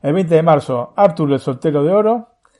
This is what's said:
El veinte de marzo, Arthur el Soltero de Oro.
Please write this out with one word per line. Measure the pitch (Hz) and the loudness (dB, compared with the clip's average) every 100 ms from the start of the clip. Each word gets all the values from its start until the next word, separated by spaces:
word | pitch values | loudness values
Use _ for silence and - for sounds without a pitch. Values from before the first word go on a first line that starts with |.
El | 143 | -2
veinte | 165 175 165 | -2 0 2
de | |
marzo, | 165 151 - 127 123 - | 4 2 0 -6 -6 0
Arthur | 202 160 147 | 0 2 -2
el | 135 | -2
Soltero | - 127 160 147 | -4 -4 -2 0
de | 147 | 0
Oro. | 196 214 233 220 _ _ _ | 0 0 -2 -6 _ _ _